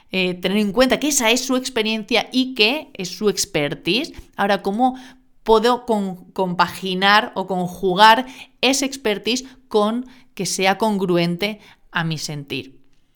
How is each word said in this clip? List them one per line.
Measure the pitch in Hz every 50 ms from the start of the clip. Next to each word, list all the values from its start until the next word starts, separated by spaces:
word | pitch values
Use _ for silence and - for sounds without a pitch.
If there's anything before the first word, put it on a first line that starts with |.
| _ _
eh, | - 190 185 180 180
tener | 180 180 180 185 214
en | 214 202
cuenta | 180 220 262 262 - -
que | - 302
esa | 277 - 247 220
es | 226 226 -
su | - 262
experiencia | 247 254 - - 226 214 214 220 220 202 - 247 214 - -
y | - 254 262 262 262
que | - 208 214 262 311 302 - _
es | - 185 175
su | - - 214 208
expertise. | 185 190 - - - 160 147 143 165 - - 165 185 233 302 - - - - - _
Ahora, | - 202 202 202 196
¿cómo | 190 196 196 220 254 254 254 - - - - _ _ _ _ _ _
puedo | - 220 220 208 240 247 240 240
con-, | - 226 208 196 190 180 180 - -
compaginar | - - 190 180 175 175 175 170 - - - 190 185 185 190 196 202 214 240 240 -
o | - 190 190
conjugar | 196 180 180 175 180 - - 190 180 180 214 220 226 247 254 254 - - - - _ _
ese | - 247 269 269 277
expertise | 262 269 - - 220 208 196 - - 233 254 - - - - _ _
con | - 214 208 214 226 240 254 254 - - - _ _
que | - 190
sea | 175 - - 190 190 196 196
congruente | 220 220 208 190 185 180 180 175 170 175 175 170 202 202 214 208 - - - _ _ _
a | - 180 165
mi | 165 160 143
sentir? | - - 156 147 139 - - 135 110 - - - - _ _ _ _ _ _